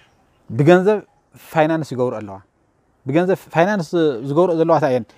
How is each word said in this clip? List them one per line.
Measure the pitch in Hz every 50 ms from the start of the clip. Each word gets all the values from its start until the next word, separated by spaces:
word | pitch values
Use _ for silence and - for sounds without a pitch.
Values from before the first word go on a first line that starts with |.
| _ _ _ _ _ _ _ _ _ -
ብገንዘብ | 113 120 143 160 175 185 180 208 214 196 - _ _ _ _ _ _ -
ፋይናንስ | - - - 160 156 156 160 160 147 -
ይገብሩ | 131 120 123 123 117
ኣለዋ። | 107 107 101 98 98 - _ _ _ _ _ _ _ _ _ _ _ -
ብገንዘብ | 131 135 170 180 185 185 - - -
ፋይናንስ | - 156 170 202 214 196 156 - 175 170 160 151 131 107 131
ዝገብሩ | 139 139 160 185 180 165
ዘለዋ | 160 165 170 165
እንታይ | 143 156 135 127
እየን? | 123 107 - _